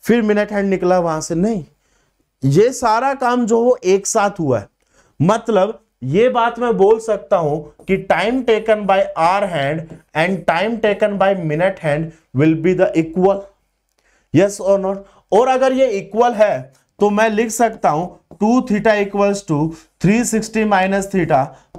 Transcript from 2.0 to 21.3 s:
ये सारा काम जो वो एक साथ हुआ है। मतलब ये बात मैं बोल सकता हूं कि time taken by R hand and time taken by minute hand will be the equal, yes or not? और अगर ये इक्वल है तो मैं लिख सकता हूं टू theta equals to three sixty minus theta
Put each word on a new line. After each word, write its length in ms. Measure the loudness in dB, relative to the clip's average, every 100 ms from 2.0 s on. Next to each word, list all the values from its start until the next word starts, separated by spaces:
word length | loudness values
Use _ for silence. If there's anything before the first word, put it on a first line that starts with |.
| _ _ _ _
ये 280 | 0 4 2
सारा 400 | 2 0 0 0
काम 320 | -2 -2 0 0
जो 160 | 2
वो 140 | 2 0
एक 240 | 2 0 0
साथ 320 | -2 -2 -2
हुआ 200 | -2 -2
है। 80 | -4 _ _ _ _ -2
मतलब 580 | 0 0 0 0 0 -4 _ _
ये 240 | -2 2 2
बात 300 | 2 -2 -2
मैं 160 | -2 2
बोल 220 | 4 2
सकता 380 | 0 -6 0 0
हूं 200 | 0 -4 -8 -12 -4
कि 120 | -2 0
time 300 | 0 0 -2 0
taken 340 | 0 2 0 2
by 120 | 0 0 0
R 240 | 0 0 -2
hand 400 | -2 -4 -4 -8 -18 _ -4
and 260 | -2 -2 -2
time 260 | -2 -2 -2
taken 340 | -2 0 -2 0
by 100 | 0 0
minute 360 | -2 -2 -2 -2 -4
hand 260 | -4 -4 -12 _ 0
will 180 | 2 2
be 120 | 0 2
the 100 | 0 0
equal, 420 | -2 0 0 0 -6 _ _ _ _ _ _ _ _
yes 260 | 0 0 0
or 180 | 0 0
not? 180 | -2 -6 -12 _ _
और 160 | 2 2
अगर 260 | 2 0
ये 140 | 2 0
इक्वल 440 | 0 -4 0 0
है 400 | 2 0 0 -8 _ _ -2
तो 100 | 0
मैं 200 | 2 0
लिख 200 | 0 -2
सकता 380 | 0 -2 0 -2
हूं 460 | -2 -4 -10 _ -4
टू 240 | 0 2
theta 320 | 0 0 2 0
equals 420 | 0 0 0 0
to 140 | -2 -2 -2 -6 _ _
three 200 | 0 2 0
sixty 340 | -2 -2 -2 0
minus 380 | 0 0 -2 -2
theta 340 | -2 0